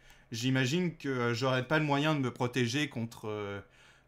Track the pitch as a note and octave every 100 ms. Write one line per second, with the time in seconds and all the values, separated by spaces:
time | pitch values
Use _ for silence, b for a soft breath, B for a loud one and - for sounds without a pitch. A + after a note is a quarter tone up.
0 | B B - A2+ B2+ C3 B2+ E3+ F3+ E3
1 | C#3 B2+ A#2+ A2+ C3 C3 B2 D#3 D3+ C#3
2 | D#3 D3+ B2+ - B2 C3 A#2 C#3 C#3+ A#2+
3 | A2+ - A2 G#2 G2+ G2+ - B B B